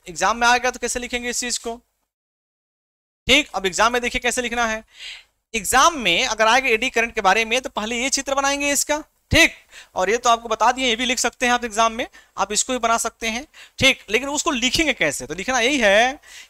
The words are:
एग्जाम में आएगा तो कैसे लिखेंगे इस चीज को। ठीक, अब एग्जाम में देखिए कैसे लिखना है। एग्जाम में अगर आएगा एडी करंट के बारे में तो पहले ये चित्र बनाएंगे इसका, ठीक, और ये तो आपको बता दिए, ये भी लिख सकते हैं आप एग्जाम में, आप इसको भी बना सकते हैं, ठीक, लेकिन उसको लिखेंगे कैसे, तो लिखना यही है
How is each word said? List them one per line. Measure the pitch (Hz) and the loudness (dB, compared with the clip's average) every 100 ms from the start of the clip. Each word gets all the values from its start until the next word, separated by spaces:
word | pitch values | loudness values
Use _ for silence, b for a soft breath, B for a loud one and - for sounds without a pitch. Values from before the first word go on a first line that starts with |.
| - | -16
एग्जाम | 160 190 233 | -2 0 2
में | 240 | 2
आएगा | 247 254 | 2 0
तो | 247 | -4
कैसे | 240 247 | -6 -6
लिखेंगे | 240 247 240 | -6 -6 -6
इस | 226 | -6
चीज | 240 - | -4 -6
को। | 233 233 _ _ _ _ _ _ _ _ _ _ _ _ _ _ - | -8 -10 _ _ _ _ _ _ _ _ _ _ _ _ _ _ 2
ठीक, | 269 - | 2 2
अब | 190 185 | -2 -2
एग्जाम | 170 226 | 2 2
में | 247 | 2
देखिए | 240 247 | -2 -4
कैसे | 247 240 | -4 -2
लिखना | 240 240 226 | -4 -2 -4
है। | 220 - B B B B _ _ | -4 -10 B B B B _ _
एग्जाम | 226 185 254 320 311 | -8 0 4 4 4
में | 196 170 254 | 0 0 0
अगर | 214 220 | 2 4
आएगा | 254 262 | 4 2
एडी | 226 254 | 0 0
करंट | 233 233 | 0 -2
के | 226 | 0
बारे | 190 208 | 2 2
में | 226 247 | 2 -2
तो | 262 | -4
पहले | 214 214 240 | -6 -4 -4
ये | 262 | -2
चित्र | - 269 | -2 -2
बनाएंगे | 269 277 285 285 | -2 0 0 -2
इसका, | 277 - 302 - _ - | -2 -2 -4 -6 _ 0
ठीक, | 285 311 - _ B B | 4 4 0 _ B B
और | 185 185 | -4 0
ये | 233 | 0
तो | 240 | 2
आपको | 233 233 | 0 0
बता | 220 220 | 2 2
दिए, | 254 254 | 2 0
ये | 220 | 0
भी | 247 | -2
लिख | 247 | -2
सकते | 240 - 247 | -2 -2 0
हैं | |
आप | 240 | 0
एग्जाम | 233 214 226 | -2 0 0
में, | 226 320 - b - | 0 -10 -12 b -6
आप | 196 | -4
इसको | 208 - | -2 -2
भी | 254 | -2
बना | 226 226 | 0 0
सकते | 226 - 226 | -2 -6 -6
हैं, | 226 302 - B B | -6 -10 -18 B B
ठीक, | 262 240 - | 2 2 -2
लेकिन | 220 277 | -2 -2
उसको | 294 349 | -4 -2
लिखेंगे | 277 247 - 202 | 0 0 0 0
कैसे, | 147 156 - 127 | 0 -2 -2 -8
तो | |
लिखना | 165 214 254 | -8 -4 0
यही | 233 294 | 0 2
है | 208 202 247 294 - B | 4 4 4 -2 -14 B